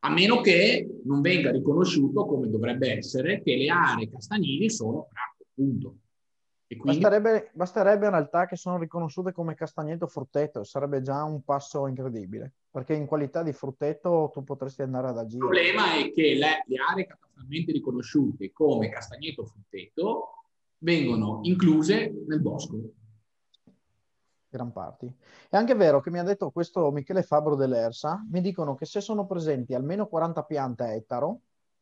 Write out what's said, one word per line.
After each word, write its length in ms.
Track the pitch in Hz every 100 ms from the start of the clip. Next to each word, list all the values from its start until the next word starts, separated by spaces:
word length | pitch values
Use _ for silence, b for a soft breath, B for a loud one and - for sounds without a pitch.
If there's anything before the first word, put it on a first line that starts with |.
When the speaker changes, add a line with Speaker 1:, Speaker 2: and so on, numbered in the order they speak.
Speaker 1:
A 60 | 135
meno 320 | 160 196 233
che 600 | - 175 202 247 - -
non 180 | 123 143
venga 300 | 151 180 139
riconosciuto 720 | 127 - 151 180 151 135 - -
come 240 | 143 120
dovrebbe 420 | 107 120 120 131 -
essere 460 | - 131 139 208
che 120 | - 127
le 140 | 139
aree 400 | 170 151 113 110
castagnili 580 | - - 208 151 139 214
sono 380 | - 113 117 -
prato, 380 | - 123 _ -
punto. 440 | - 139 113 - - _ _ _ _ _ _ _
E 60 | 113
quindi 240 | 135 143
Speaker 2:
Basterebbe, 500 | 202 202 214 220 -
basterebbe 520 | - 180 - 196 208 208
in 60 |
realtà 340 | 180 147 170 180
che 100 | 175
sono 220 | - 180
riconosciute 560 | 165 170 165 139 185
come 220 | 180 165 156
castagneto 520 | 160 - 151 170 170
frutteto, 560 | - 135 143 147 120
sarebbe 380 | 101 - 143 143
già 200 | 131 139
un 200 | 151 151
passo 420 | - 139 - 151 139
incredibile, 680 | 127 131 110 95 107 113 _ _
perché 220 | 139 127
in 120 | 156 143
qualità 380 | 151 143 165
di 80 | 165
frutteto 800 | 131 135 131 147 151 185 170 151
tu 120 | 147 139
potresti 360 | 139 131 139
andare 280 | 135 131 131
ad 80 | 117
agire. 260 | 113 120
Speaker 1:
Il 80 | 131
problema 420 | 180 175 202 196 160
è 160 | 139
che 200 | - 156 135
le, 280 | 151 156 -
le 120 | 127
aree 280 | 143 185 185
catastafalmente 680 | - _ _ 131 151 165
riconosciute 800 | 151 - 123 120 151 127 - 98
come 360 | _ 151 127 110
castagneto 560 | 107 - 123 156 - 110
frutteto 1000 | - - 98 90 - 190 - - - _ _ _ _
vengono 640 | 160 170 135 113 104 107
incluse 680 | - 185 175 156 156 214 220 - -
nel 140 | 151
bosco. 400 | 123 - - 110 113 - - _ _ _ _ _ _ _ _ _ _ _ _ _ _
Speaker 2:
Gran 240 | 127 123
parti. 420 | 101 85 - 123 127 b b b
È 80 | 190
anche 180 | 233 240
vero 240 | 175 139
che 100 | 135
mi 100 | 175
ha 40 |
detto 280 | 175 202 170
questo 380 | - 170 196 156
Michele 320 | 143 143 185
Fabbro 320 | - 151 151 147
dell'ersa, 720 | 135 123 113 117 147 180 220
mi 80 | 175
dicono 360 | 185 185 151 131
che 100 | 160
se 160 | 208
sono 240 | 202 214 190
presenti 480 | 185 156 139 120
almeno 340 | 127 135 190 208
quaranta 360 | 165 165 165
piante 400 | - 151 135 120
a 80 | 120
ettaro, 500 | 110 107 123 143 240 _ _ _ _